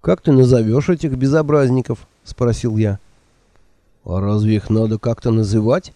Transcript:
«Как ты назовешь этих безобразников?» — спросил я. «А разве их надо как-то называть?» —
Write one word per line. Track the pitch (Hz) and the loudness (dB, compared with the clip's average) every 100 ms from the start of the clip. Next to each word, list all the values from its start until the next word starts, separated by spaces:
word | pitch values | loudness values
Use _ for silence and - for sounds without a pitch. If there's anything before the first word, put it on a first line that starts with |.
| - | -2
«Как | 165 | -2
ты | - | 2
назовешь | 135 127 123 110 120 165 | 4 4 4 2 0 0
этих | 170 160 131 | -2 -4 -2
безобразников?» — | 135 156 151 147 135 127 120 107 - _ | 0 0 2 2 2 0 -2 -10 -10 _
спросил | - - 120 110 123 107 | -20 -4 -2 -2 -2 -2
я. | 107 98 _ _ _ _ _ _ _ _ _ _ | -2 -4 _ _ _ _ _ _ _ _ _ _
«А | - 90 | -8 -6
разве | 101 107 107 107 | -2 0 0 0
их | - | 0
надо | 110 110 110 | 0 0 -2
как-то | 120 113 120 | -4 -4 -2
называть?» — | 113 107 110 107 160 - | 0 0 0 2 0 -2